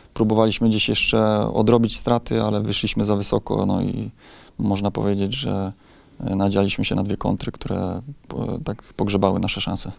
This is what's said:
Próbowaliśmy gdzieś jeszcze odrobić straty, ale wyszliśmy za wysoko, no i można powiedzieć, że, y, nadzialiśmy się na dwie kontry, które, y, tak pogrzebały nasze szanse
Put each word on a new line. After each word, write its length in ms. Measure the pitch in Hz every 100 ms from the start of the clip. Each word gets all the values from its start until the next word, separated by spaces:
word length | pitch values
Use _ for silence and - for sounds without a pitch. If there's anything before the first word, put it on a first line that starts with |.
| -
Próbowaliśmy 560 | - 110 110 110 104 117
gdzieś 200 | 110 -
jeszcze 580 | 107 - 113 110 107 110
odrobić 440 | - 110 120 113 -
straty, 440 | - 120 - 113
ale 200 | 107 104
wyszliśmy 440 | 107 101 107 - 104
za 100 | 104
wysoko, 500 | 101 110 - 104 98
no 160 | 95
i 300 | 95 92 104 - - - - -
można 320 | 107 98 101
powiedzieć, 420 | 107 104 101 98
że, 400 | - - 98 95 95 - - - - -
y, 40 | 98
nadzialiśmy 500 | 98 98 98 - 104
się 100 | 101
na 80 |
dwie 140 | 98 98
kontry, 340 | 98 98 -
które, 500 | - - 95 92 92 135 143 - - - -
y, 60 |
tak 200 | - 110
pogrzebały 560 | - - - 98 95 92
nasze 220 | 92 -
szanse 300 | 87 90 -